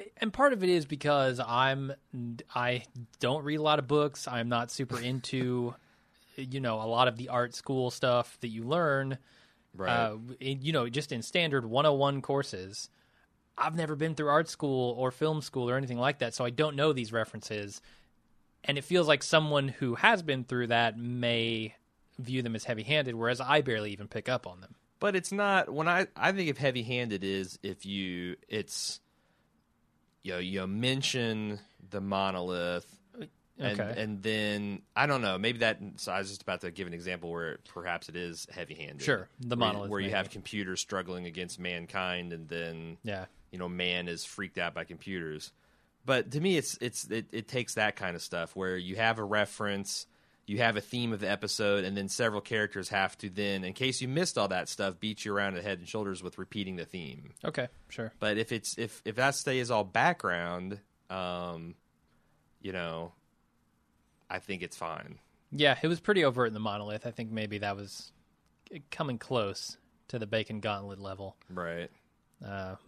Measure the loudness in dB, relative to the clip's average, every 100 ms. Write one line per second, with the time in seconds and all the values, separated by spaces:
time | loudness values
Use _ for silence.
0 | -14 -4 -4 4 4 4 4 4 2 -2
1 | 4 4 4 2 2 4 4 4 -2 -8
2 | _ -8 -8 -8 -6 -2 0 0 -4 -14
3 | -14 -2 0 0 0 2 4 4 6 4
4 | 4 0 -4 -2 2 2 0 -4 -4 -2
5 | -2 -2 -2 0 2 2 0 -4 _ _
6 | _ _ _ -10 -6 -2 0 0 2 6
7 | 6 4 0 0 0 -2 -2 2 2 2
8 | 4 4 4 -4 -8 -4 0 2 4 2
9 | 0 -4 _ -20 _ _ _ -4 2 4
10 | 2 -2 -10 -6 -4 -2 2 2 2 0
11 | -2 -4 0 2 4 2 2 4 6 6
12 | 4 2 0 0 0 -6 -8 -10 -14 _
13 | _ _ _ _ _ -2 0 0 -2 0
14 | -2 0 4 4 4 0 2 2 2 2
15 | 0 2 2 2 -2 -2 2 2 0 0
16 | 2 2 -2 0 0 2 2 4 4 4
17 | 2 0 0 -4 -6 -6 -6 -10 -18 -20
18 | _ _ _ _ _ _ -2 -2 4 4
19 | 8 6 8 6 6 4 2 0 0 6
20 | 6 6 2 -2 0 0 4 6 4 2
21 | -4 0 2 2 2 0 -4 -10 _ _
22 | _ -12 -4 -2 -2 -2 -4 -4 2 2
23 | 2 0 0 0 4 4 4 0 -2 -6
24 | -8 -6 -2 -2 -2 -14 -18 -20 _ -2
25 | 2 2 0 0 4 4 4 2 2 4
26 | 2 2 2 4 0 2 2 0 0 -2
27 | 0 0 0 0 -2 -6 -8 -8 -6 -4
28 | -2 -4 -4 -6 -6 -4 -4 -4 -6 -6
29 | _ _ _ _ _ _ _ _ _ _
30 | _ _ -8 -4 -2 -2 -2 0 2 2
31 | 0 0 0 0 -2 -6 -10 _ -10 -6
32 | 0 2 2 0 -2 -2 0 -2 -6 -20
33 | _ -16 -16 _ _ -6 -4 -2 -4 -2
34 | -4 -2 0 2 2 0 -2 -6 -4 0
35 | 2 4 2 2 0 2 2 2 -4 -10
36 | -4 -4 -4 -8 -6 -4 -4 -6 -8 -6
37 | -6 -6 -6 -6 -6 -8 -12 -10 -6 -6
38 | -6 -8 -8 -8 -12 -10 -10 -10 -12 -6
39 | -2 -2 -2 -10 -4 2 2 0 -2 -2
40 | 0 0 -2 -6 -8 -6 -4 -4 -4 -4
41 | -4 -6 -8 -8 -8 -6 -6 -6 -6 -4
42 | -2 -2 -4 -8 -8 -6 -6 -8 -10 -10
43 | -8 -8 -8 -16 -16 -8 -6 -2 0 0
44 | -2 -6 -8 -8 -6 -2 -2 -4 -8 -10
45 | -8 -6 -6 -8 -12 _ _ _ _ _
46 | 0 0 2 0 2 2 0 -4 -6 -6
47 | -4 -6 -4 -8 -6 -4 -2 0 0 0
48 | -4 -6 -6 -6 -6 -4 -4 -2 -4 2
49 | 2 2 0 2 0 0 -2 -2 -4 -8
50 | -8 _ _ _ -6 2 2 2 -2 -2
51 | -2 -2 0 0 -2 0 4 4 2 -2
52 | -2 0 0 0 -2 0 0 -2 -2 2
53 | 2 0 -8 -2 -2 0 -4 -2 -2 0
54 | -2 0 0 0 0 0 -2 -2 -2 -2
55 | -6 -4 -2 0 0 -2 -4 -4 -4 -4
56 | -4 -4 -8 -10 -8 -6 -6 -6 -8 -8
57 | -10 -12 -16 -8 -6 -4 -6 -8 -16 -8
58 | -8 -2 0 2 0 -2 -4 -4 -6 -6
59 | -6 2 2 2 0 0 2 2 2 4
60 | 4 4 0 0 -2 -4 -6 -10 _ _
61 | -10 -6 -4 -4 -6 -8 -12 -16 _ _
62 | _ _ _ _ _ _ -6 -4 -4 -4
63 | -8 -12 _ _ _ _ _ _ _ _
64 | _ _ -8 -8 -6 -6 -6 -6 -6 -6
65 | -10 -16 _ _ -8 4 6 6 2 0
66 | 2 4 6 4 2 2 -4 -4 -4 -6
67 | -6 -8 -6 -4 -4 -2 -2 -4 -8 -14
68 | -16 _ _ _ _ _ -18 -16 -12 -6
69 | -4 -4 -2 0 0 -4 -10 -12 _ _
70 | -10 -8 -2 -2 -2 -4 -2 -2 -4 -10
71 | -10 -10 -10 -14 -12 -6 -4 -4 -6 _
72 | _ _ _ -16 -10 -8 -8 -10